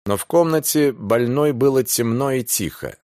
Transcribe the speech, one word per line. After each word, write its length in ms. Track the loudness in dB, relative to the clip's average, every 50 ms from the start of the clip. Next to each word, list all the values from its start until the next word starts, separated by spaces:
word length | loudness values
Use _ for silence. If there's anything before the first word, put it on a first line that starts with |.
| _
но 120 | -4 -2
в 100 | -2 -2
комнате 680 | 0 2 2 4 4 2 0 -2 0 0 2 2 2 0
больной 600 | -2 -2 0 0 2 2 0 0 2 2 0 2
было 300 | 2 2 2 4 2 0
темно 500 | 0 -2 -2 0 -2 -2 -2 -2 -2 -2
и 120 | -4 -4
тихо. 540 | -4 -4 -4 -4 -6 -6 -8 -12 -12 -12 -16 _